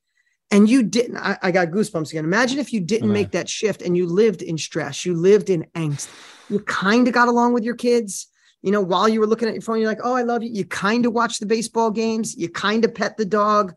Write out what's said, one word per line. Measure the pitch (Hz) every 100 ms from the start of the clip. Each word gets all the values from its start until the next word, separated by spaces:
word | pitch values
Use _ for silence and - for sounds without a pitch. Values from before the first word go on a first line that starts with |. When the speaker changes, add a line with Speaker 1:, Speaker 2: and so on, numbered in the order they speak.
| _ _ _ _ -
Speaker 1:
And | 202 214
you | 269
didn't, | 196 220 - -
I, | 190 190
I | 190
got | 185 175
goosebumps | 196 202 165 156
again. | 160
Imagine | 156 208 254 277
if | 233
you | 226
didn't | 165 226 214
Speaker 2:
Right. |
Speaker 1:
make | 208 196
that | 175 -
shift | - 214 -
and | 180 175
you | 180
lived | 185 220 175
in | - 160
stress. | - 165 139 -
You | 180
lived | 170 185 208 175
in | 170 -
angst. | 165 156 143 - - - - -
You | 202
kinda | - - 185 240 247
got | 247 240
along | 240 240
with | 240
your | 233
kids. | 240 240 240 202 - - _ _ _
You | 190
know, | 208
while | 175 185 220
you | 220
were | 214
looking | 226 226
at |
your | 190
phone, | 214 226
you're | 220
like, | 214
"Oh, | 247
I | 254
love | 240 233
you." | 226
You | 208
kinda | 170 - 196 240 240
watched | 220 226 -
the | 208
baseball | 226 226 226 226
games. | 214 226 226 220 -
You | 170
kinda | - 196 226 226
pet | 208 220 -
the |
dog. | 196 208 208 208 190